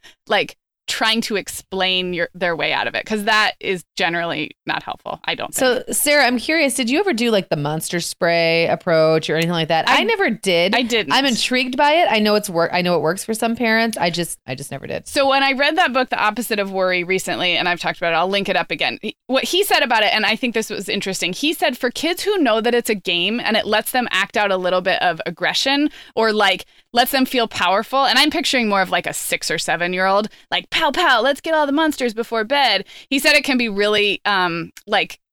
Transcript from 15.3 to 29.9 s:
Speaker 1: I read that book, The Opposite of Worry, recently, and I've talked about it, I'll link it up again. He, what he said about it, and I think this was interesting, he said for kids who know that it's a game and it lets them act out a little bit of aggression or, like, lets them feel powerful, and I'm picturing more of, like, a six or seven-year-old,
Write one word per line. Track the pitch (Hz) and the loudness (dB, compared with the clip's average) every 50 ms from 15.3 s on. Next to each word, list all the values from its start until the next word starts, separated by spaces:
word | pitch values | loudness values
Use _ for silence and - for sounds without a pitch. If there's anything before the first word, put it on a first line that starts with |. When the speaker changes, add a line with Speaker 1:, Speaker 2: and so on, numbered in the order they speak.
| 269 269 269 | 4 2 2
Speaker 1:
I | 269 269 | 2 0
read | 254 285 294 311 349 | 2 0 0 2 2
that | 349 302 240 | 2 2 2
book, | 262 254 - | 0 -2 0
The | 254 - | -2 -2
Opposite | - 214 208 - 233 - 226 202 | 0 0 0 -2 -4 -4 -2 -2
of | 196 196 190 | -2 -2 -2
Worry, | 190 185 185 180 180 175 | 0 0 0 0 0 0
recently, | 175 190 185 - - 170 113 175 180 170 | 0 -2 -2 -2 -2 -4 -2 0 0 0
and | 117 143 180 | 2 2 0
I've | 175 165 | 0 -2
talked | - 165 165 - | -2 -6 -4 -2
about | 175 170 | -2 0
it, | 165 160 | 0 2
I'll | 175 190 | 0 2
link | 196 202 196 196 | 0 0 0 0
it | 185 180 | 0 -2
up | 165 - | -2 -2
again. | 165 - 165 123 113 - | -4 -4 -4 -4 -4 -6
He, | - 220 - _ _ - | -8 -10 -10 _ _ -2
what | 254 262 247 | -2 -2 0
he | - - 359 403 | 0 0 0 0
said | - 392 320 285 | 2 2 0 2
about | 240 240 220 214 | 2 2 2 2
it, | 196 - | 2 2
and | 220 208 | 2 2
I | 202 220 | 0 0
think | - - 247 214 | 0 -2 -2 -2
this | 226 214 - | -2 -4 -4
was | 208 - 196 - | -6 -8 -6 -4
interesting, | - 208 - 196 185 - 180 170 | -4 -4 -4 -4 -4 -4 -4 -4
he | 180 - - 302 330 | -4 -2 -2 -2 -2
said | - 359 311 254 - | 0 0 -2 -2 -2
for | - 247 | -4 -4
kids | - - - 330 359 349 - | -4 -2 -2 -2 -2 -2 -2
who | 392 427 392 | -2 0 2
know | 294 240 220 226 | 2 2 2 2
that | 220 240 240 | 2 2 2
it's | 240 233 - | 0 0 0
a | 220 | -2
game | 190 - 190 175 175 175 196 220 247 | -4 -2 -2 -2 0 0 -2 -2 -2
and | - - 220 | -2 0 0
it | 208 - | 0 0
lets | 202 214 214 226 - | 0 0 0 0 0
them | - 254 247 202 | -2 -2 -2 0
act | - 185 196 196 - | 0 -2 -2 0 0
out | 226 208 202 | 0 0 0
a | 190 185 | 0 0
little | 180 180 180 185 | 0 0 0 0
bit | 180 190 170 - | 0 0 0 0
of | - 180 165 160 - | 0 0 -2 -2 -6
aggression | 175 175 - 180 156 170 - - 269 277 285 294 294 - - - - - | -8 -6 -4 -2 -2 0 0 0 0 2 2 0 0 -2 -6 -18 -8 -2
or, | - 220 220 214 | 0 0 2 2
like, | 214 202 190 190 180 - _ _ _ - _ - | 2 2 2 2 0 -4 _ _ _ -14 _ 0
lets | 240 254 247 | 0 0 2
them | - 269 262 | 2 0 0
feel | - - 247 233 220 | 2 0 0 0 0
powerful, | - - 190 180 190 208 220 - - 269 277 | -2 -2 0 2 2 2 0 0 0 2 2
and | - 220 254 | 2 4 4
I'm | 294 302 | 2 2
picturing | - 311 269 - - 254 233 214 | 2 0 -2 0 0 0 2 2
more | 202 196 | 2 2
of, | 190 180 | 0 2
like, | 180 175 175 - | 0 -2 -2 -2
a | 156 | -6
six | - - - 175 170 - - | -6 -6 -4 -4 -4 -2 -2
or | 160 165 | -4 -2
seven-year-old, | - - 160 165 175 175 | -2 -2 -2 0 0 -2